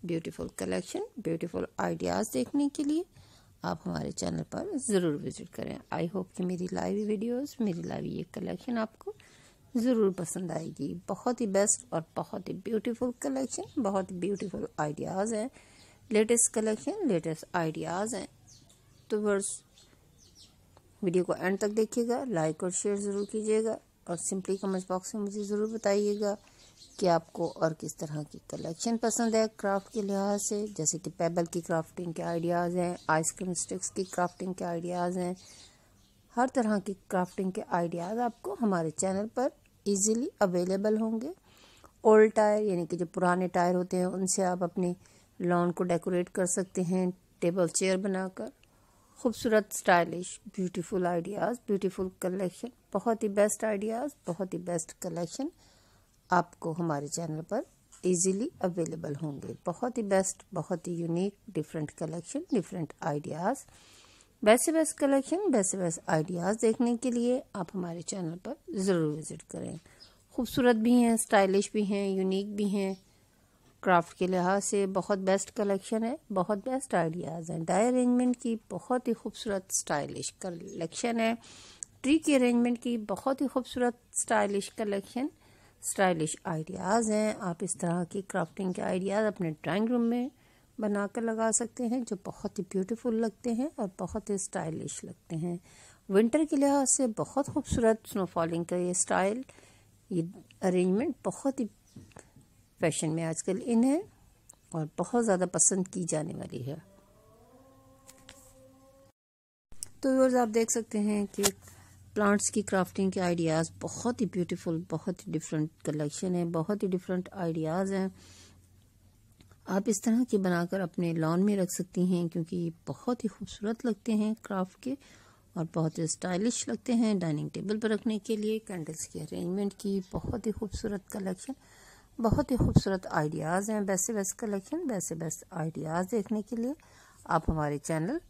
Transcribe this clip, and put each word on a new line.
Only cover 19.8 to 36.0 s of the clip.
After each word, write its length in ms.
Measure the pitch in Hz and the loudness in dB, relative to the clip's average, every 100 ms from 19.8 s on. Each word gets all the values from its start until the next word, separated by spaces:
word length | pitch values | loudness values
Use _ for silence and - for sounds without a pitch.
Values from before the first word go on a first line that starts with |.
| - - _ - - - - _ _ - _ _ | -20 -20 _ -20 -20 -20 -20 _ _ -20 _ _
वीडियो 220 | 190 180 | 0 2
को 100 | 180 | 0
एंड 240 | 156 180 196 | 0 0 0
तक 100 | 208 | 0
देखिएगा, 500 | 214 214 - 233 247 269 | 2 0 0 0 0 0
लाइक 340 | 175 156 151 | 0 0 0
और 60 | 185 | -4
शेयर 240 | 180 208 202 | -2 -2 -2
ज़रूर 280 | 202 196 202 | -2 -4 -4
कीजिएगा 460 | 220 214 214 220 - _ _ - | -4 0 2 0 -4 _ _ -8
और 80 | 175 | -6
simply 380 | - 190 185 196 | -4 -4 -2 -2
कमेंट्स 280 | 196 190 185 | -2 -4 -2
बॉक्स 260 | 185 185 | -6 -4
में 80 | 214 | -6
मुझे 220 | 202 208 | -6 -6
ज़रूर 240 | 202 208 220 | -4 -2 -2
बताइएगा 680 | 226 202 202 208 202 208 202 - - - - - - | 0 2 4 2 0 0 -2 -8 -20 -20 -20 -20 0
कि 80 | 180 | 4
आपको 400 | 165 165 - 170 - | 4 2 -4 -4 0
और 160 | 160 | -2
किस 240 | 160 156 - | -2 -10 -8
तरह 240 | 160 151 | -6 -6
की 160 | 147 - _ | -8 -14 _
कलेक्शन 460 | 147 160 165 233 226 | -8 -8 -4 -2 0
पसंद 380 | 226 214 233 220 | 0 2 2 4
है 100 | 220 - | 2 0
क्राफ्ट 340 | 202 196 190 | 0 0 -2
के 100 | 226 | -6
लिहाज 380 | 196 196 196 202 | -2 0 0 0
से, 260 | - 208 214 | -2 -4 -4
जैसे 300 | 202 151 160 | -2 -2 -2
कि 120 | 160 | -8
पेबल 360 | - 170 175 170 | -2 0 0 -2
की 140 | 175 | -4
क्राफ्टिंग 520 | 165 165 160 - 175 | -2 -2 -2 -8 -8
के 80 | 165 | -6
आइडियाज़ 540 | 170 170 170 175 175 180 | -4 -2 0 0 0 0
हैं, 180 | 175 180 - | -2 -4 0
आइसक्रीम 420 | 156 165 - 185 | 2 2 -4 -6
स्टिक्स 360 | 170 - 185 - | -4 -4 -6 -6
की 140 | - | -6
क्राफ्टिंग 500 | 185 - 180 - 190 | -4 -2 -2 -2 -8
के 100 | 185 | -6
आइडियाज़ 540 | 180 170 175 180 175 185 | -4 -4 -4 -2 -2 0
हैं। 180 | 180 185 - - - _ _ _ | -4 -6 -12 -20 -20 _ _ _